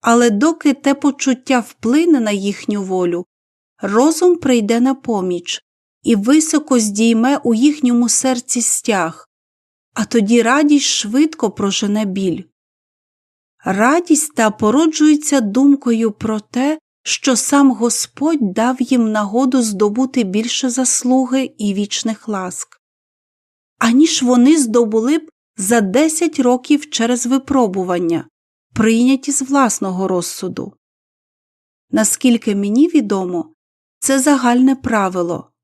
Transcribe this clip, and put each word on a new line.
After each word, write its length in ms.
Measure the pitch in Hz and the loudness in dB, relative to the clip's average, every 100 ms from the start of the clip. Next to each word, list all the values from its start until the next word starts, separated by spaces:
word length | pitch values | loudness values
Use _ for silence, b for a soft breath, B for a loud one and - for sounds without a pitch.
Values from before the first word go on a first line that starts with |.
Але 280 | 220 233 240 | 2 4 4
доки 440 | 202 302 320 294 | 2 0 2 0
те 200 | 277 277 | 0 0
почуття 640 | 285 285 277 - 254 - 247 | 0 -2 -2 -2 -4 0 -2
вплине 600 | 220 - 220 277 339 294 | -2 -8 -2 0 2 2
на 120 | 220 | 0
їхню 520 | 202 196 196 - 202 | -2 -4 -6 -6 -6
волю, 420 | 190 185 180 175 180 _ _ _ _ _ | -4 -2 -2 -4 -8 _ _ _ _ _
розум 540 | 196 208 285 320 359 349 | -4 2 2 2 2 2
прийде 440 | 277 247 208 226 | 2 0 0 0
на 160 | 254 262 | 0 -2
поміч 640 | - 214 185 175 175 - _ _ _ _ | -4 -4 -4 -6 -8 -12 _ _ _ _
і 120 | - 220 | -2 0
високо 640 | 208 302 311 302 302 247 | 4 2 2 -2 0 0
здійме 580 | 214 202 226 226 240 285 | 0 0 0 2 0 0
у 160 | 240 | 0
їхньому 560 | 220 277 294 247 240 240 | 2 2 2 0 2 0
серці 520 | - 262 247 - 247 | 0 -2 -4 -4 -4
стяг, 680 | 233 - - 202 165 165 - _ _ _ _ _ _ | -2 -4 -2 -2 -4 -8 -20 _ _ _ _ _ _
а 120 | - 208 | -8 -2
тоді 360 | 233 202 240 | 0 2 2
радість 440 | 226 269 294 294 - | 2 2 2 2 0
швидко 680 | - 208 247 311 - 214 | -4 -2 0 0 0 -6
прожене 540 | - 196 190 208 208 208 | -2 -4 -2 -2 -2 -4
біль. 380 | 190 190 160 - _ _ _ _ _ _ _ _ _ _ _ - | -4 -4 -6 -10 _ _ _ _ _ _ _ _ _ _ _ -6
Радість 680 | 190 233 320 349 294 - - | 0 0 0 2 0 0 -2
та 160 | 220 | -2
породжується 920 | 208 214 254 320 311 302 302 302 277 | 0 0 2 2 2 2 2 2 0
думкою 680 | 208 214 277 277 254 226 226 | 0 2 4 4 2 0 -2
про 280 | 214 220 214 | -4 -6 -6
те, 400 | - 240 277 311 _ _ | -6 -4 -2 -4 _ _
що 320 | - - - 240 | -8 -2 0 0
сам 360 | - 285 277 | 2 4 4
Господь 840 | 214 233 226 - - 294 320 208 | 2 -2 -2 -8 -4 -2 0 -2
дав 280 | 190 233 262 | -2 -2 -2
їм 300 | 240 254 226 | 0 0 0
нагоду 500 | 214 208 220 262 254 | -2 -2 0 2 2
здобути 640 | 226 196 208 214 262 262 | 0 0 0 0 -2 -2
більше 460 | 202 196 233 - 262 | -2 -2 -4 -4 -4
заслуги 800 | 247 254 - 247 254 254 262 262 _ | -2 -2 -2 0 0 2 -2 -4 _
і 160 | 208 | -4
вічних 540 | 196 202 - 226 220 - | -4 -4 -4 -6 -6 -8
ласк, 540 | 202 185 180 - _ _ _ _ _ _ _ _ _ _ _ | -8 -8 -12 -16 _ _ _ _ _ _ _ _ _ _ _
аніж 440 | 233 240 320 - | 2 4 4 2
вони 340 | 247 247 247 320 | 2 4 6 4
здобули 600 | 247 226 233 220 233 320 | 4 2 2 0 0 -2
б 120 | 311 _ _ - | -4 _ _ -10
за 240 | 190 233 | -2 0
десять 580 | 196 220 320 - 339 320 | 2 0 0 0 -4 0
років 500 | 247 247 - 285 - | 0 0 0 -2 0
через 360 | - 233 247 240 | -4 -2 -2 0
випробування, 1000 | 269 269 269 226 190 180 175 175 165 - _ _ _ _ | -2 0 0 0 -2 -4 -2 -2 -4 -6 _ _ _ _
прийняті 580 | - 220 226 247 269 269 | 0 2 4 2 0 -2
з 100 | 269 | -6
власного 680 | 262 277 247 - 196 185 190 | -2 0 0 -2 -6 -4 -2
розсуду. 680 | 185 170 - 185 - - _ _ _ _ _ _ _ _ _ _ _ _ | -4 -4 -10 -10 -10 -12 _ _ _ _ _ _ _ _ _ _ _ _
Наскільки 640 | 214 214 - 254 233 226 202 | -2 -2 0 0 2 0 -2
мені 320 | 202 226 330 | 0 2 2
відомо, 680 | 320 208 196 185 175 - _ _ _ _ _ | 2 0 -4 -4 -6 -8 _ _ _ _ _
це 200 | - 269 | -2 0
загальне 560 | 262 277 247 247 262 269 | 2 2 2 4 4 2
правило. 760 | - 226 190 185 175 170 - _ | -2 -2 -2 -2 -4 -6 -10 _